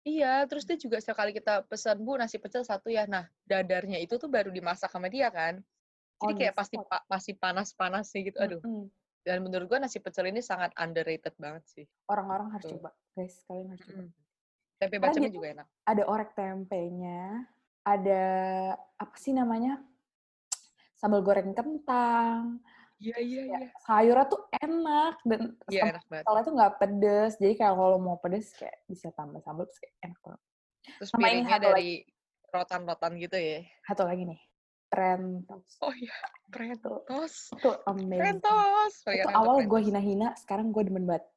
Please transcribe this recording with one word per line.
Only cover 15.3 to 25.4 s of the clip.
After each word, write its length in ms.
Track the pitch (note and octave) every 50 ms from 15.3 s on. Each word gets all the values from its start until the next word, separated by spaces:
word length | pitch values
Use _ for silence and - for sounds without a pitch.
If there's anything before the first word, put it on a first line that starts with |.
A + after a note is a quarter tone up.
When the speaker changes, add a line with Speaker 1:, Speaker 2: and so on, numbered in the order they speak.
| F#3+
Speaker 1:
juga 80 | F3 D#3+
Speaker 2:
tuh 80 | D3+ D3
Speaker 1:
enak. 120 | D3 C#3+ _ _ _ _
Speaker 2:
ada 160 | - A3 G#3 G3+
orek 240 | - G#3 G#3+ G#3+ G#3+
tempenya, 880 | - - G3 F#3+ F#3+ F#3+ G3 F#3 G3+ F3+ E3+ F3 F3+ F3+ F3+ F3 F3 F3 F3+ F#3+ G#3 A#3+ B3 _ _ _ _ _ _ _ _
ada, 360 | G3+ G3+ G3+ F#3+ G3 G3 F#3+ F#3+ F#3+ F#3+ F#3 F#3 F#3+ F#3+ F#3+ F#3+ F#3+ F#3 - - _ _
apa 220 | _ - - -
sih 160 | - - C#4
namanya? 440 | C4+ C4 B3 A#3 A3+ A3+ A#3 C4 C#4 C4+ - _ _ _ _ _ _ _ _ _ _ _ _ _ - - _ _ _ _ _ _ _
Sambal 260 | _ - G#3 G#3 G3+
goreng 320 | F#3 G3 G3+ G3 F#3 G3
kentang. 1120 | G3 G#3+ A#3 D4+ D#4 D4 - - B3+ B3 A#3+ A#3+ A#3 A#3 A#3 A#3 A#3 A#3 A#3 A#3 A#3+ A#3+ _ _ - - - _ _
Speaker 1:
Iya, 200 | _ G3+ A3+ A#3
Speaker 2:
Terus 80 | A#3+ A#3+
Speaker 1:
iya, 160 | A#3+ B3+ C4
Speaker 2:
kayak 180 | C4+ C4 - B3+
Speaker 1:
iya. 180 | C4 B3 _ -
Speaker 2:
sayurnya 440 | - - A3 G#3 A3 A#3 A#3+ B3+ C#4
tuh 140 | C4+ - - - - -
enak 600 | - - D4+ E4 E4 E4 D#4 D4 D4 D4+ E4 D#4+ -
dan 180 | _ A#3 A3+ G#3+